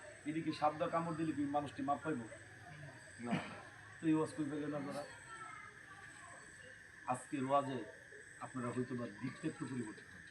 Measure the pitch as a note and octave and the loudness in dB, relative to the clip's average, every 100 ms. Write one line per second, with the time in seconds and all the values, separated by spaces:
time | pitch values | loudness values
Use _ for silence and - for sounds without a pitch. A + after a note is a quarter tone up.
0 | - - D3 D#3+ D#3 - D3+ D#3 E3+ E3+ | -14 -6 -2 0 0 4 4 6 4 4
1 | E3+ D#3+ D#3+ C#3 C#3+ D3 C#3+ - C3+ C#3+ | 2 2 2 4 4 4 2 0 2 2
2 | D#3 B2+ G#2+ - - - - D3+ C#3+ - | 2 0 -2 -10 -14 -14 -12 -12 -12 -12
3 | - - A#2+ - - - - - - - | -14 -6 0 2 0 -10 -12 -14 -14 2
4 | D#3+ D#3 D3+ - C#3 D3 D3 D3 C#3 C#3+ | 6 8 6 2 0 2 0 0 0 -2
5 | D3 - - - - - - - - - | -4 -10 -12 -10 -10 -10 -12 -14 -14 -14
6 | - - - - - - - - - - | -14 -14 -14 -12 -14 -14 -14 -14 -14 -8
7 | - B2+ - C#3+ C3 C#3 C3+ B2+ - - | 0 0 2 2 8 8 8 0 -2 -10
8 | - - - - B2+ B2+ A#2+ B2 B2 B2 | -14 -14 -14 -10 -6 0 2 2 2 0
9 | A2+ G#2 C3 - D#3+ - B2+ B2+ G#2+ - | -2 -2 -4 0 -2 -2 -2 -2 -2 -6
10 | - - - | -12 -14 -14